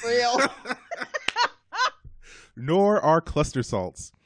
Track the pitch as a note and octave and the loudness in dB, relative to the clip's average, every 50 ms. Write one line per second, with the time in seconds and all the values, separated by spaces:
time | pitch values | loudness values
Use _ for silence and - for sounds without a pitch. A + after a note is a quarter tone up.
0 | A#3 A#3 A#3 A#3+ A#3+ A#3+ B3 C4 C4+ C4+ - - - A#3+ B3 - - - - - | -4 -2 0 2 2 2 2 2 0 0 -2 -6 -10 -10 -10 -10 -12 -12 -12 -12
1 | B3 - - D5 - - - - A#4+ - - _ _ _ - A4 B4 - - _ | -10 -8 -10 -6 -4 -4 -2 0 -2 -2 -4 _ _ _ -6 -4 -4 -4 -4 _
2 | - - - - - - - - - - _ A#2 B2 C#3 E3 F#3+ G3 G3+ G#3+ G3+ | -16 -20 -20 -20 -20 -20 -20 -20 -20 -20 _ -8 -2 0 2 4 4 4 4 4
3 | - D3 D#3+ E3 E3 - - D3 D3 - - C3 A#2 - - G2 F2+ F2+ - - | 4 4 4 4 2 0 0 0 0 0 0 -4 -4 -2 -2 -4 -4 -4 -8 -12
4 | - - _ _ _ | -18 -18 _ _ _